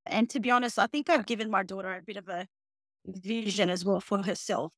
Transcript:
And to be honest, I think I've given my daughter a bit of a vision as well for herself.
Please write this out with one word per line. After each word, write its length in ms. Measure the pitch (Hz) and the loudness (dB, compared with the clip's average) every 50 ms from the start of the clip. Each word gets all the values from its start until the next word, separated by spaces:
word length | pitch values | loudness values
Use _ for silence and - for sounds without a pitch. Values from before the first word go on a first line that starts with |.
| - | -6
And 240 | - - 220 233 - | -2 2 2 2 2
to 80 | - 262 | 0 0
be 80 | 202 240 | 2 4
honest, 280 | 247 247 247 233 - - | 4 4 2 2 2 2
I 80 | 202 | 2
think 240 | 233 - 294 294 349 | 2 2 0 2 4
I've 160 | 339 262 202 | 4 4 4
given 240 | - 233 208 220 220 | 0 -2 -2 -2 0
my 140 | 208 190 190 | 0 0 0
daughter 280 | 180 196 196 185 185 | -2 -6 -8 -6 -8
a 80 | 185 185 | -8 -8
bit 140 | 170 220 196 | -10 -12 -12
of 120 | 202 175 190 | -12 -10 -8
a 180 | 180 175 190 - _ _ _ _ _ _ _ _ _ _ - | -6 -6 -8 -8 _ _ _ _ _ _ _ _ _ _ -14
vision 640 | 190 190 190 180 196 226 226 214 208 185 208 185 175 | -12 -12 -8 -4 -4 -2 -2 -2 -2 0 2 2 2
as 140 | 180 180 180 | 2 0 0
well 160 | 202 196 196 | 0 0 0
for 220 | - - 208 196 185 | 0 -2 -2 -2 0
herself. 480 | 185 175 - - - 190 - 294 339 - | -2 -4 -4 -4 -4 -2 -2 -2 -4 -8